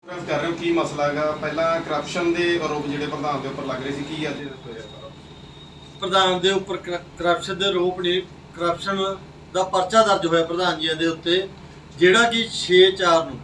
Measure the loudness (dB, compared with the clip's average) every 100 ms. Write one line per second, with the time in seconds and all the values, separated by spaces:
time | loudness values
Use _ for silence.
0 | -12 -10 -4 -4 -4 -4 0 0 0 -2
1 | -2 0 -2 -2 -4 -2 0 0 -2 -4
2 | -4 -2 0 0 0 0 -2 -4 -4 -4
3 | -4 -4 -4 -4 -6 -8 -6 -6 -6 -6
4 | -8 -6 -6 -6 -10 -14 -14 -14 -14 -16
5 | -18 -18 -20 -20 -20 -20 -20 -20 -20 -8
6 | 0 2 4 2 2 2 -2 -8 -6 -8
7 | -8 -4 0 0 -2 -2 0 2 0 0
8 | -2 -2 -4 -16 -20 -4 -2 -2 -4 -2
9 | -4 -6 -12 -20 -6 -2 0 0 4 4
10 | 6 4 2 2 2 0 0 0 -2 0
11 | -2 -2 0 0 0 -10 -20 -20 -20 4
12 | 6 6 4 2 -2 -6 4 6 6 6
13 | 4 4 2 -10